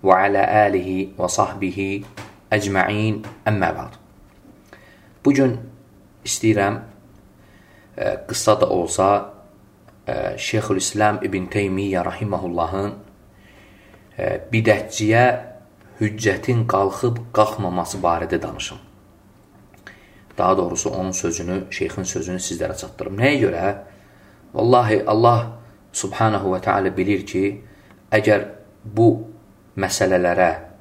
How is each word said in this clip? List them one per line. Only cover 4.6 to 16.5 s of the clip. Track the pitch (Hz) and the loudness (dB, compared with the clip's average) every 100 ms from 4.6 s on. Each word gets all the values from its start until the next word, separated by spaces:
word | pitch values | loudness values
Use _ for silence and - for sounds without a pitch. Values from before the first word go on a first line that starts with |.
| _ - - - - - | _ -20 -20 -20 -20 -2
Bu | - | 2
gün | 139 131 117 - - - - - _ | 4 4 0 -10 -20 -20 -20 -20 _
istəyirəm, | - - 113 101 98 107 - - - - - _ - - - - - - | -8 -2 2 2 2 -2 -10 -20 -20 -20 -20 _ -20 -20 -20 -20 -20 -6
e, | - - - | -4 -4 -6
qısa | - - 104 | -4 2 2
da | - | 4
olsa, | 92 85 - 95 101 - - - - - _ - - - | 2 -2 2 4 4 0 -16 -20 -20 -20 _ -20 -20 -8
e, | - - - | -6 -4 -6
Şeyxülislam | - 110 104 95 - 104 107 95 | -4 -4 0 -2 -2 2 2 2
İbn | - 95 92 | -4 -4 -4
Teymiyyə | 104 101 95 98 92 | -2 -2 -2 -2 -2
rahimehullahın | 87 87 107 90 87 87 87 95 101 104 - - - - - - - - - - - - | -2 -4 -4 -4 -4 -2 -2 -2 -6 -8 -18 -20 -20 -20 -20 -20 -20 -20 -20 -20 -20 -6
e, | - - - | -4 -4 -2
bidətçiyə | 113 113 101 - - 107 113 123 - - - - _ - - | 0 2 2 0 -4 2 6 6 4 -6 -20 -20 _ -20 -4
hüccətin | 110 104 104 92 - | -4 0 0 0 0